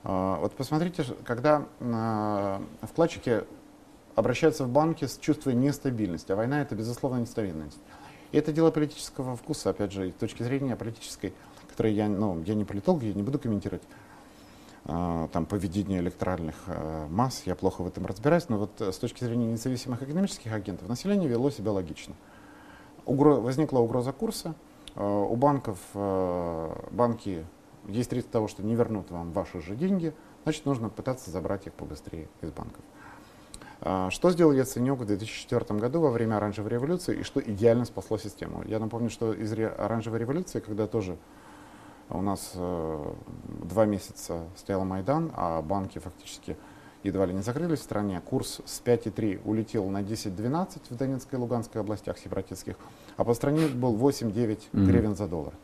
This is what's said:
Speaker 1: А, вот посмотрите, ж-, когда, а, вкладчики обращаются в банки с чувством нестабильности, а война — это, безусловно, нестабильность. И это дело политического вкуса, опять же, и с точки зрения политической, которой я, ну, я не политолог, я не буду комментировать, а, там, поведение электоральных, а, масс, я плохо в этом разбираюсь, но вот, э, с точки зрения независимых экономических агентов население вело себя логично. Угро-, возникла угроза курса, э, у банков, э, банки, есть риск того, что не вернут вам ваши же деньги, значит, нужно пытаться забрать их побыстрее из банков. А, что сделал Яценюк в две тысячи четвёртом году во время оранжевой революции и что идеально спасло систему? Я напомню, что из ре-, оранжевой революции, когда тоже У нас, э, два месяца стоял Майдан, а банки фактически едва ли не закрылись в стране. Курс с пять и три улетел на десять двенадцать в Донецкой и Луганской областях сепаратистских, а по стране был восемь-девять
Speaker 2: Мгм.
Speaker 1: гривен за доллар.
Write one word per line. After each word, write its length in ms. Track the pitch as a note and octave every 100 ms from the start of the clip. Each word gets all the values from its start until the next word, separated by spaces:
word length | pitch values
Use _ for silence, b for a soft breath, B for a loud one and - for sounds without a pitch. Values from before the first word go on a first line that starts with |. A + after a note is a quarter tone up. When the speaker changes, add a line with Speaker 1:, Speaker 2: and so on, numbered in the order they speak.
Speaker 1:
А, 360 | - F#2+ F#2+ F2+
вот 140 | F#2
посмотрите, 480 | - B2+ D#3 F3 F3
ж-, 120 | C3 -
когда, 420 | - A#2 C3+ D3+ C#3 -
а, 800 | B2 A2+ A2+ A2 G#2+ G#2 G2+ G2 - -
вкладчики 600 | A#2 - E3 - - A2 - - - - - - - -
обращаются 500 | A2+ B2 D#3+ - C3
в 40 |
банки 360 | B2+ D#3+ D#3+ C#3
с 120 | -
чувством 420 | - D3 C#3 A#2+
нестабильности, 720 | C3+ C#3+ C3+ A#2+ G2+ E2+ -
а 40 | F#2+
война — 260 | A#2 D3
это, 120 | C#3+ G2+
безусловно, 420 | A2 A#2+ C#3+ B2+
нестабильность. 640 | A#2 - G2+ D#2+ D2+ - - B B B B
И 40 | D3
это 140 | D3+
дело 200 | D3+ E3
политического 680 | D#3+ D3 - - - C3 A#2+
вкуса, 320 | - D3+ -
опять 240 | F#2+ G#2
же, 160 | G2 F#2
и 20 |
с 40 | E2+
точки 280 | A2+ -
зрения 320 | A#2 C3+ C3+ A2
политической, 580 | G#2+ A2 - - G2 - B B B
которой 240 | - A2
я, 160 | G#2 G#2+
ну, 320 | G2 G#2+ E2+
я 120 | E2 G#2+
не 100 | G2+
политолог, 380 | G2+ G2+ F3+
я 100 | A#2
не 100 | G2
буду 160 | G2+ C#3+
комментировать, 440 | A#2+ G2+ G2 F2 - B B B B B B B B B
а, 460 | - D#2+ F2 E2 D#2+
там, 160 | E2+ E2
поведение 560 | G2+ F#2 F2 F#2 F#2+
электоральных, 540 | F2 - F#2 F2+ D#2+ D#2 -
а, 400 | E2 D#2 D#2+ D2+
масс, 360 | E2+ C3 - -
я 100 | F2
плохо 280 | F#2+ -
в 40 | F2
этом 180 | - F2+
разбираюсь, 440 | F#2+ A#2+ E3+ -
но 80 | G#2+
вот, 240 | G2+ -
э, 100 | G2+
с 60 | F#2
точки 260 | B2 -
зрения 220 | B2 A#2 A#2
независимых 580 | A2+ C3 B2+ - A#2+
экономических 480 | C3+ D#3 G3 - A2+
агентов 380 | A2 F#2+ F2+ F2
население 400 | A#2+ F#3 G3+ E3
вело 220 | A#2 C3+
себя 200 | - G2+
логично. 440 | G2+ E2+ D2+ - D#2+ B B B B B B B B -
Угро-, 340 | C3+ C#3+ C3+
возникла 400 | A2+ C3 D3+ C3
угроза 320 | A#2 B2 B2
курса, 440 | C3+ A3+ G#3+ F3 D#3 - B B -
э, 60 |
у 340 | G2+ G2+ G2 A#2
банков, 420 | C#3 C#3+ C3 F#2+ -
э, 840 | G2+ G2+ F#2+ F#2 F2+ E2+ E2 D#2+ E2 -
банки, 540 | F#2 A#2+ A2+ - F2+ F#2 - - - -
есть 240 | G2+ A#2+
риск 160 | B2 A2+
того, 220 | A#2+ G#2+
что 120 | -
не 140 | G2+ A#2
вернут 340 | A2 G#2+ E2+
вам 220 | F2 E2+
ваши 300 | E2 F2+ F2+
же 160 | D#2+ G#2
деньги, 360 | F3+ F#3+ E3 - B B
значит, 220 | - D#3 C#3+
нужно 240 | C3+ A2
пытаться 420 | - G#2+ B2+ -
забрать 340 | F2 D#2+ G2 -
их 60 |
побыстрее 540 | - D#2 D2+ - E2 D#2 -
из 100 | E2
банков. 320 | C#2+ - - - B B B B B B B B B
А, 300 | - F#2+ F#2
что 220 | - F3
сделал 220 | E3+ E3
Яценюк 460 | C3+ B2 - B2 C#3
в 40 | A2+
две 120 | G#2
тысячи 260 | A2 -
четвёртом 340 | - A#2+ - G#2+
году 240 | A#2 D#3
во 80 | D#3
время 280 | A#2 A2+ G#2+
оранжевой 340 | G#2 G2+ G#2
революции 480 | A#2+ C#3 F3 - A2+
и 40 |
что 160 | - -
идеально 460 | B2+ G2 A#2 A#2 A#2+
спасло 320 | - - A2
систему? 460 | G#2 - E2 E2 F2
Я 140 | G#2+
напомню, 320 | A2 A2+ A#2
что 220 | - A2+
из 200 | G#2 G#2+
ре-, 140 | A2 A2
оранжевой 500 | - G#2 A2+ A2+ A2+
революции, 420 | A2+ D3 F#3 -
когда 280 | - G#2 G#2+
тоже 280 | A#2 F#2+ E2+ B B B B B B B B -
У 120 | E2+
нас, 300 | G2 F#2+ - F#2
э, 580 | F2+ F2 D#2+ D#2 D#2 - - - - -
два 220 | E2+ F2+ G#2+
месяца 580 | G2+ - - - E2+ E2 F2+
стоял 300 | - G2 F#2+
Майдан, 460 | F#2 F#2 D3 E3 -
а 260 | F2+ E2
банки 380 | D#2 G2 F#2 -
фактически 560 | F2 - - - - - B B B B
едва 220 | G2 F#2 F#2+
ли 80 |
не 80 | F#2
закрылись 380 | G#2 B2 E3+ D3
в 40 |
стране. 380 | - G#2+ G#2 F#2 -
Курс 360 | C3 - - -
с 140 | -
пять 280 | - A#2 A2+
и 20 |
три 300 | G#2 G#2+ F#2
улетел 460 | A2 A2 G#2+ A#2 F#2+
на 120 | G2
десять 340 | G2+ A2 A2 F#2
двенадцать 540 | A2 D3+ F#3+ - -
в 60 | A#2+
Донецкой 420 | C3+ C3 - C3
и 40 |
Луганской 400 | A#2+ A#2+ A2+ A2+
областях 360 | G2+ G#2 - F2+
сепаратистских, 580 | - F#2+ F#2+ F#2+ - G2 B B B B
а 60 | A#2
по 80 |
стране 340 | A#2+ C3+ D3+ D#3
был 260 | B2+ B2
восемь-девять 760 | G#2+ C3+ C3+ A#2 G2 A#2 G#2+ -
Speaker 2:
Мгм. 140 | - G2
Speaker 1:
гривен 300 | F#2 G#2+ G2+
за 120 | G2+
доллар. 260 | E2 C#2+ -